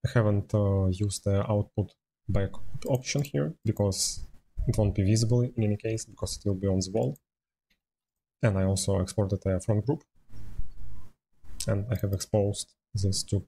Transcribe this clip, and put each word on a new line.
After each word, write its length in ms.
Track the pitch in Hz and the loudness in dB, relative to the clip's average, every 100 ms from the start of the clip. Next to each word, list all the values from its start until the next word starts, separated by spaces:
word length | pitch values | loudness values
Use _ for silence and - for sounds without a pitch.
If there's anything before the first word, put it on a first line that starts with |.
| - | 2
I 40 | |
haven't, 400 | 123 107 101 - | 2 4 2 0
uh, 320 | 107 101 98 95 | 0 2 2 2
used 380 | 92 104 - | 0 -2 -2
the 260 | 104 98 104 | 0 0 2
output 440 | 104 104 - 98 _ _ _ - | 0 0 -2 -4 _ _ _ -2
back 260 | 101 98 | 0 0
op-, 320 | - - - - | -2 -2 -4 -2
option 360 | 131 - - | -2 0 -4
here 320 | 139 143 151 165 | -2 -2 -2 -2
because 560 | 107 107 101 95 - - - - _ - - | -4 0 0 0 -4 -4 -10 -14 _ -4 0
it 100 | 107 | 2
won't 160 | 104 | 2
be 80 | 95 | 2
visible 380 | 95 110 113 123 | 4 4 4 2
in 220 | 123 117 | 2 0
any 120 | 107 101 | 0 0
case 280 | 110 110 | -2 -6
because 320 | - - 95 - | -8 -8 -8 -4
it 100 | 101 | -2
will 60 | |
be 140 | 95 98 | 0 2
on 100 | 95 | 2
the 140 | 92 | 0
wall. 260 | 104 127 143 _ _ _ _ _ _ _ _ _ _ _ _ | 0 -2 -4 _ _ _ _ _ _ _ _ _ _ _ _
And 160 | 117 95 | 0 2
I 80 | |
also 360 | 95 95 - 95 | 2 0 0 0
exported 440 | 92 - 98 98 95 | 0 -2 -2 -2 0
a 140 | 92 | -2
front 240 | - 107 | 0 0
group. 200 | 113 151 _ _ - - - - - - - - - _ _ _ - - - | 0 -4 _ _ -10 -6 -6 0 0 2 -2 -2 -4 _ _ _ -10 -6 -2
And 200 | 101 104 | -2 -2
I 60 | 113 | -4
have 120 | 101 | -2
exposed 600 | 98 - 107 101 101 - _ _ | -4 0 2 2 -2 -10 _ _
this 300 | 101 98 98 | -2 0 -2
to 200 | - 98 | -2 -4